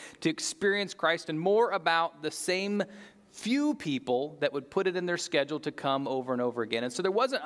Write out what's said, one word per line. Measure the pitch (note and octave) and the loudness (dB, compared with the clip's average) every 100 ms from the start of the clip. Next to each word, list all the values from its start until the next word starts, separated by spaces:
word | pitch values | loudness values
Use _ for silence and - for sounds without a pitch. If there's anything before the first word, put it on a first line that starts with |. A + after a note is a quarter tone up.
| - - | -16 -2
to | E3 | -2
experience | D#3 - - G3+ G3+ G3 | 0 -6 0 0 2 -2
Christ | - D#3+ E3 - | 0 0 0 -2
and | D#3 | -2
more | F#3 G#3+ A3+ | 4 4 4
about | F#3+ E3 E3 E3 - | 2 2 2 2 -2
the | D#3 | -8
same | - - F#3 G3+ G3+ G3 - - - _ | -4 -2 0 0 -2 -2 -8 -20 -20 _
few | - G#3+ C4+ D4+ C#4+ | -8 0 2 2 0
people | D#3+ C3 C3 B2 D3 D3+ | -2 -2 0 0 0 -2
that | C#3+ | -2
would | C#3+ C#3 | -2 -2
put | F#3+ F#3+ | 0 0
it | |
in | F3+ F3+ | 0 -2
their | F3 | -2
schedule | - D3+ C#3 D3+ | 0 0 0 -2
to | D3+ | -4
come | - C#3+ C3+ C3+ | -4 0 0 0
over | C3 B2+ | -2 -2
and | B2 | 0
over | B2 A#2 | 0 0
again. | A2 A2+ | -2 -2
And | B2 | -2
so | B2 | 0
there | F#3 | 0
wasn't | G#3 B3+ C4 | 2 2 0